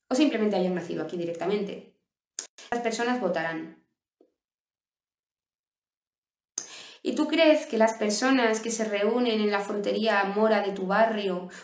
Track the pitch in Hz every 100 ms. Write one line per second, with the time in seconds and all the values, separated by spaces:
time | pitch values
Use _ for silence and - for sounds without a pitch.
0 | - 254 302 226 208 196 185 180 165 156
1 | 156 175 170 170 170 208 190 - - _
2 | _ _ _ - - - - 233 226 220
3 | 240 247 185 165 165 160 160 - _ _
4 | _ _ _ _ _ _ _ _ _ _
5 | _ _ _ _ _ _ _ _ _ _
6 | _ _ _ _ _ - - - - -
7 | - - 302 311 320 302 - 220 220 -
8 | 208 208 262 269 226 220 226 220 214 202
9 | 208 247 240 220 208 202 202 208 202 202
10 | 220 202 196 196 220 208 196 185 185 202
11 | 226 208 196 180 185 -